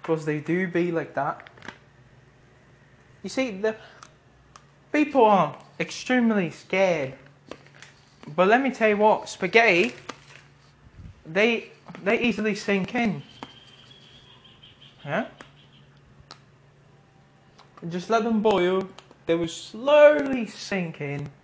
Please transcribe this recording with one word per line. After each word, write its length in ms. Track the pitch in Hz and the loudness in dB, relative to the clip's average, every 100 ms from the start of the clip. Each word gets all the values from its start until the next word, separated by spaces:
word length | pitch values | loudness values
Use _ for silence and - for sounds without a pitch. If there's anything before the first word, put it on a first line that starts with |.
| - | -4
'Cause 180 | 160 | -4
they 140 | 151 151 | -2 -6
do 300 | 143 175 185 | -2 -2 -2
be 240 | 175 175 | -2 -2
like 220 | 165 143 | -4 -6
that. 360 | - 143 - - - - - _ _ - - _ _ _ _ _ _ _ _ _ - | -6 -6 -8 -14 -20 -20 -20 _ _ -20 -20 _ _ _ _ _ _ _ _ _ -18
You 40 | 190 | -10
see, 220 | - 262 | -4 -4
the 240 | 190 214 220 - - - _ _ _ _ - _ _ _ | -2 -4 -4 -14 -20 -20 _ _ _ _ -20 _ _ _
people 320 | 294 294 269 | -2 0 4
are 340 | 220 196 156 - - - | 6 6 2 -4 -20 -10
extremely 720 | 170 - - 254 233 214 170 | -8 -8 0 2 4 2 -2
scared. 640 | - - 185 190 165 135 131 - _ - - - - - - _ _ - | -8 -4 0 2 0 -4 -10 -20 _ -20 -20 -20 -20 -20 -20 _ _ -12
But 180 | 151 185 | 0 4
let 160 | 233 | 4
me 80 | 269 | 2
tell 180 | 262 220 | 0 0
you 100 | 208 | 4
what, 300 | 214 196 - | 2 2 -2
spaghetti, 680 | - 185 202 233 175 226 - - - - - - _ _ _ - - - - | -8 2 4 4 4 0 -4 -18 -20 -20 -20 -20 _ _ _ -20 -20 -20 -20
they, 480 | - 165 220 226 - - - - | -8 0 0 0 -8 -20 -20 -8
they 160 | 170 226 | -4 0
easily 340 | 233 214 214 | 0 -2 -4
sink 400 | 208 - 196 180 | -4 -2 -2 -2
in. 300 | 240 233 151 - - - - - - - - - - - - - - - _ - _ | -4 -2 -4 -10 -20 -20 -20 -20 -20 -20 -20 -20 -20 -20 -20 -20 -20 -20 _ -20 _
Yeah? 220 | 143 160 285 - - - - - - - _ - - - _ _ _ _ _ _ _ _ _ _ _ _ - - 170 | -6 -6 -6 -14 -20 -20 -20 -20 -20 -20 _ -20 -20 -20 _ _ _ _ _ _ _ _ _ _ _ _ -20 -16 -10
Just 200 | 180 175 | -10 -2
let 140 | 226 | -2
them 180 | 226 220 | 0 0
boil. 480 | 208 196 175 190 190 - _ - - | 2 2 2 0 -4 -14 _ -16 -2
They 80 | |
will 140 | 165 165 | -2 -2
slowly 1000 | - - 214 262 294 294 294 269 262 214 | -8 -14 -6 4 8 8 8 0 -4 -6
sink 540 | - - 196 170 - | -10 -6 -4 -4 -8
in. 280 | 143 143 147 - | -8 -8 -10 -14